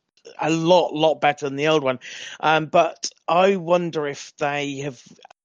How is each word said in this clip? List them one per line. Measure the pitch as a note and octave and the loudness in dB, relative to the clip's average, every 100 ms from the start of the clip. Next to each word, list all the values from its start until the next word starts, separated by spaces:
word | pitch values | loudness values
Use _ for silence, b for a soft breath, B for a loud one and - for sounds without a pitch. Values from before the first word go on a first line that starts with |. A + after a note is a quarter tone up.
| _ _ - - | _ _ -20 -6
a | D#3+ | -2
lot, | E3 E3 F3+ D3+ | 0 4 4 4
lot | D3+ D#3+ C#3 | 0 0 2
better | D3+ C#3+ C#3+ | 0 0 -4
than | |
the | C#3 D3+ | -2 0
old | D#3 | 2
one. | C3 B2+ B B B B | 0 -4 B B B B
Um, | D3+ D#3 D3+ | 0 0 2
but | F3 E3 - - - - | 2 2 -2 -12 -10 -2
I | E3+ F#3+ | 2 4
wonder | G3 E3 F3+ F3 D#3 C#3+ | 2 2 0 0 -4 -6
if | C#3 - - | -8 -14 -6
they | D3 D3 C#3+ C3+ | -4 -4 -4 -6
have, | C#3+ B2+ - - - _ | -8 -10 -16 -20 -20 _